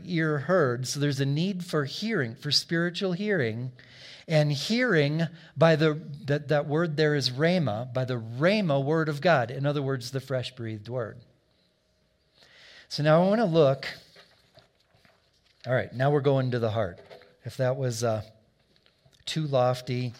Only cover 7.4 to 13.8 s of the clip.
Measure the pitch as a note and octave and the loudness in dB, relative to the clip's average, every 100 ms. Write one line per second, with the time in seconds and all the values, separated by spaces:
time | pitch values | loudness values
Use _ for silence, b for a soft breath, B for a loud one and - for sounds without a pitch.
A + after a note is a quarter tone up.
7.4 | D#3+ F#3 C3+ G#2 B2+ B2 B2+ B2 A2 A#2+ | 0 2 0 -4 -4 -4 -2 -4 -6 0
8.4 | E3+ G#3+ F#3 C#3 C3+ D#3+ D#3 C#3+ F3 D3+ | 2 2 2 2 2 0 0 0 2 2
9.4 | A#2 C3+ C#3+ D3 C3+ C3+ A#2+ C3 - C3 | 2 -2 -2 0 -2 -4 -6 -8 -4 -6
10.4 | B2 - A2+ A2 G#2 B2+ G#2 A#2+ - _ | -6 -8 -8 -8 -8 -8 -8 -12 -20 _
11.4 | _ _ _ _ _ _ _ _ _ B | _ _ _ _ _ _ _ _ _ B
12.4 | B B B B B - D3+ D#3+ F#3+ A3 | B B B B B 0 4 6 6 4
13.4 | G#3 E3 C#3 C#3 | 4 6 6 4